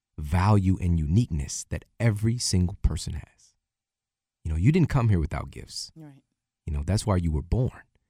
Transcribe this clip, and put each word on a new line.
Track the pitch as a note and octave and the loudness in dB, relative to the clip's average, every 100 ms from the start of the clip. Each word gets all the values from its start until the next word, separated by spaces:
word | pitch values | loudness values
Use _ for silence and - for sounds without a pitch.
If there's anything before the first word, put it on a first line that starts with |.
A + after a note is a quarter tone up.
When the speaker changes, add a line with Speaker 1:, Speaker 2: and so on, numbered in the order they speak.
| _ - | _ -12
Speaker 1:
value, | D2 E2+ G2 G#2 F#2 F#2 | -2 2 4 4 4 0
and | F2 E2+ | 2 0
uniqueness | D2 F#2+ B2 D#2 C#2 - - | 2 2 2 -2 -6 -10 -8
that | D#2+ - - | -10 -10 -2
every | A#2 G#2 A2 A#2+ | 0 0 -2 -2
single | - F#2 F2+ G2 | 0 0 0 0
person | - D#2 - | -2 -2 -8
has. | D2 - _ _ _ _ _ _ _ _ _ _ _ | -10 -12 _ _ _ _ _ _ _ _ _ _ _
You | D#2+ | -4
know, | D#2 | 2
you | G2+ | 4
didn't | F3+ D3 | 4 4
come | C3+ A#2+ | 2 2
here | F2+ | 2
without | D2+ - C#2 | 0 -4 -8
gifts. | - - - - D#3+ | -14 -14 -14 -14 -18
Speaker 2:
Right. | D3+ C3+ _ _ _ _ - | -20 -20 _ _ _ _ -8
Speaker 1:
You | |
know, | D2 D2 | -4 0
that's | G#2 - | 0 2
why | F#2+ | 0
you | E2+ | 2
were | D2+ | -2
born. | - G#2+ B2+ - - _ | 0 0 0 -4 -20 _